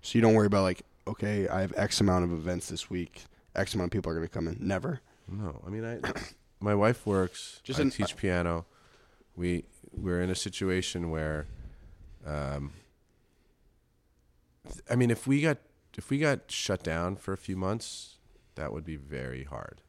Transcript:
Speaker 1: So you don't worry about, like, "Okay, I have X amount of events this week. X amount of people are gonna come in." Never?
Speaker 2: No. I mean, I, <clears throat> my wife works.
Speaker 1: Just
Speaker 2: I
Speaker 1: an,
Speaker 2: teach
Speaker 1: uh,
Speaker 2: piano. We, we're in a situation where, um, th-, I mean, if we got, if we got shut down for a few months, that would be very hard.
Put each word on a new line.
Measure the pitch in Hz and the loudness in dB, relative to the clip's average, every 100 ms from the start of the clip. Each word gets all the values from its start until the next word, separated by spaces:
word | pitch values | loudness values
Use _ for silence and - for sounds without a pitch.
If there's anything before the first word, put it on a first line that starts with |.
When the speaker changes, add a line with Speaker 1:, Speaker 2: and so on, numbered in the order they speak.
Speaker 1:
So | - 117 | 2 6
you | |
don't | 113 | 8
worry | 110 104 | 8 8
about, | 101 | 6
like, | 95 90 - _ - | 4 0 -8 _ -10
"Okay, | 110 107 104 92 | -4 -2 0 0
I | 95 | 0
have | 95 - | 0 0
X | 104 - | 0 4
amount | 101 90 | 4 6
of | 90 | 4
events | 85 80 87 - | 0 -2 -4 -4
this | 82 - | -10 -6
week. | 90 87 - - - _ | -6 -6 -10 -20 -20 _
X | - 98 | -4 -2
amount | 104 90 | 0 0
of | |
people | 98 90 | 0 -2
are | |
gonna | 82 82 | -4 -4
come | - 82 | -4 -4
in." | 104 | -4
Never? | 92 95 135 143 _ _ - | -2 -2 -2 -6 _ _ -12
Speaker 2:
No. | 95 101 - - | -8 -8 -8 -10
I | |
mean, | 107 | -8
I, | 113 117 - - - | -6 -6 -6 -6 -10
<clears throat> | - _ _ | -18 _ _
my | 101 | 2
wife | 104 104 120 - | 6 6 4 2
works. | 98 92 - - - | 2 2 -2 -16 -16
Speaker 1:
Just | - 135 | -6 2
Speaker 2:
I | |
Speaker 1:
an, | 139 | 2
Speaker 2:
teach | - 95 | 2 -2
Speaker 1:
uh, | - | 0
Speaker 2:
piano. | 101 90 85 85 85 _ - - _ _ _ - | 0 2 2 -2 -6 _ -20 -20 _ _ _ -4
We, | 87 87 - - - | 0 0 -4 -18 -14
we're | - 92 87 | -6 -2 0
in | 90 | 2
a | |
situation | 92 - - 95 92 92 90 85 | 0 -4 -2 0 0 0 -4 -2
where, | 80 78 76 73 - - - - - - - - | -2 -2 -4 -6 -12 -16 -18 -20 -20 -20 -16 -8
um, | 73 69 71 71 73 _ _ _ _ _ _ _ _ _ _ _ _ _ _ _ _ _ _ | -6 -4 -6 -8 -12 _ _ _ _ _ _ _ _ _ _ _ _ _ _ _ _ _ _
th-, | - - - | -14 -14 -2
I | 120 | 2
mean, | 123 | 4
if | 117 - | 2 2
we | 139 | 4
got, | 156 143 _ _ _ - | 4 0 _ _ _ -16
if | - | -4
we | 139 | 0
got | 151 135 - | 2 0 -4
shut | - - 95 | -6 -2 -2
down | - 82 87 98 | 0 -2 -2 -4
for | - | -6
a | 95 | -8
few | - 92 | -6 -4
months, | 95 113 - - - - _ - _ | -2 -4 -6 -12 -16 -20 _ -20 _
that | - 73 | -8 -6
would | 58 | -6
be | 80 78 | -8 -10
very | 69 71 64 64 | -8 -8 -6 -8
hard. | 67 71 50 - | -10 -10 -12 -16